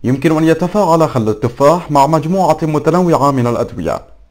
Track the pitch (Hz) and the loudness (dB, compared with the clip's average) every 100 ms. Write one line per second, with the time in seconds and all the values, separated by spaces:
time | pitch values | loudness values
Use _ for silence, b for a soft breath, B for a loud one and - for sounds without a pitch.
0 | 110 127 160 156 160 160 175 214 190 165 | -2 0 0 2 2 0 0 -2 0 2
1 | 156 123 107 107 123 - 139 170 170 147 | 2 0 -2 -2 -4 0 2 2 0 0
2 | 139 160 147 190 175 156 160 151 143 170 | 2 0 0 -2 0 0 0 -2 0 0
3 | 180 147 139 135 120 117 113 101 80 50 | 2 2 2 0 -2 -2 -4 -6 -6 -6
4 | - - - | -10 -20 -20